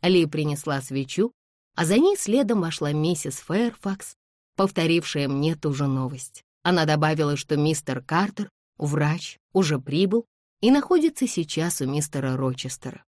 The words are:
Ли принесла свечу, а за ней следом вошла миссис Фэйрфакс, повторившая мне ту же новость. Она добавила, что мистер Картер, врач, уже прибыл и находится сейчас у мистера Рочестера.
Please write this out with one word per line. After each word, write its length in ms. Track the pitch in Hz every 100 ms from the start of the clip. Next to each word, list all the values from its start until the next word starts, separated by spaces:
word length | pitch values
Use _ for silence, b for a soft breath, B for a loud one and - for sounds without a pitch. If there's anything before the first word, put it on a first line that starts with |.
Ли 240 | 175 185 160
принесла 560 | 156 151 147 - 139
свечу, 520 | 131 135 131 - 226 _ _ _ _ -
а 80 |
за 140 | 170 208
ней 180 | 339 403
следом 460 | - 233 240 226
вошла 320 | 165 160 151
миссис 460 | 147 156 175 156 131
Фэйрфакс, 760 | - 180 233 233 196 196 - - _ _ _ -
повторившая 720 | 196 - 165 165 165 151 139
мне 300 | 139 151 160
ту 160 | 156
же 140 | 139 143
новость. 580 | 131 131 139 - - _ _
Она 220 | 170 180 156
добавила, 500 | 151 151 156 151 143
что 220 | - 147
мистер 440 | 147 156 - 131
Картер, 480 | - 160 202 - 202 _ _ _
врач, 600 | 147 147 147 165 - - _
уже 260 | 185 175 151
прибыл 480 | 127 147 190 220 233 _ _ _
и 100 | 220
находится 560 | 277 285 359 311 - 156
сейчас 540 | - 160 - 170 -
у 40 | 131
мистера 520 | 147 147 143 135 131
Рочестера. 680 | 135 127 127 - 123 -